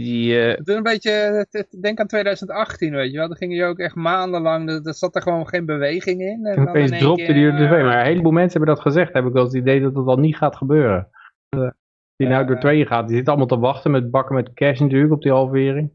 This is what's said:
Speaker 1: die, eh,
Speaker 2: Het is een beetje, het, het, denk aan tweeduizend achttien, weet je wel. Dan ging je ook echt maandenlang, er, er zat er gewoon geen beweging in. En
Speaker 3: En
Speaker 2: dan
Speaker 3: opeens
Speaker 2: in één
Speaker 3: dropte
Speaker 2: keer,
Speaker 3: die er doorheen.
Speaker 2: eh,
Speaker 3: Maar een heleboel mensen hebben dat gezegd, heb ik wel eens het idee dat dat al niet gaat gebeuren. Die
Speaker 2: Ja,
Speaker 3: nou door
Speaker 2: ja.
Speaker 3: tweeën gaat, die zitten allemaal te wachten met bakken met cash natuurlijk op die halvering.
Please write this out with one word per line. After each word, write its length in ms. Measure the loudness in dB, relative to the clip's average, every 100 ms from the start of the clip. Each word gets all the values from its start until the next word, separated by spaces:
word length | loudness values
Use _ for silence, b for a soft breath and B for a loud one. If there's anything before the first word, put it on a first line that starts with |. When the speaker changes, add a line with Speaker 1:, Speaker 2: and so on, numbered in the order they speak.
Speaker 1:
die, 360 | -4 -2 0 2
eh, 160 | 2 -2
Speaker 2:
Het 100 | -4
is 80 | -4
een 80 |
beetje, 260 | -2 -4 -2
het, 360 | -2 0 -2 -4
het, 260 | -8 -10 -8
denk 180 | -6 -4
aan 80 | -4
tweeduizend 420 | -2 -2 -4 -6
achttien, 420 | -6 -6 -4 -4
weet 180 | -2 -4
je 60 | -4
wel. 100 | -6
Dan 100 | -6
ging 180 | -6 -4
je 80 | -4
ook 140 | -4
echt 160 | -8 -4
maandenlang, 720 | -2 -2 -2 -2 -2 -2 -4
er, 180 | -6 -8
er 60 |
zat 220 | -6 -6 -4
er 60 |
gewoon 260 | -2 -4 -4
geen 180 | -6 -4
beweging 560 | -2 -2 -2 -4 -4
in. 240 | -6 -6 -2
En 60 |
Speaker 3:
En 40 | 0
Speaker 2:
dan 120 | 2
Speaker 3:
opeens 200 | 2 2
Speaker 2:
in 60 |
één 80 | 2
Speaker 3:
dropte 200 | 2 2
Speaker 2:
keer, 100 | 2
Speaker 3:
die 120 | 4 4
er 120 | 4
doorheen. 220 | 4 4
Speaker 2:
eh, 60 | 4
Speaker 3:
Maar 140 | 4
een 60 | 2
heleboel 260 | 2 2
mensen 260 | 2 2 2
hebben 180 | 2 2
dat 80 | 2
gezegd, 280 | 2 2
heb 120 | 0 0
ik 80 |
wel 100 | 2
eens 100 | 2
het 80 | 0
idee 200 | 2 2
dat 120 | 2
dat 120 | 0 0
al 100 | 2
niet 200 | 2 2
gaat 180 | -2 -2
gebeuren. 520 | 0 2 4 0 -4 B B _ _ -4 -4 -8 _ _ _ -4
Die 120 | 0
Speaker 2:
Ja, 60 |
Speaker 3:
nou 120 | 2 0
door 100 | 0
Speaker 2:
ja. 60 |
Speaker 3:
tweeën 260 | 2 2 2
gaat, 180 | -2 0
die 80 | -2
zitten 180 | 0
allemaal 240 | 0 0 2
te 60 | 0
wachten 260 | 0 0
met 200 | 0 0
bakken 240 | -2 -2 -4
met 180 | -4
cash 260 | -2 0 2
natuurlijk 340 | 2 4 2
op 80 | 2
die 100 | 2
halvering. 600 | 2 2 0 0 -2 -6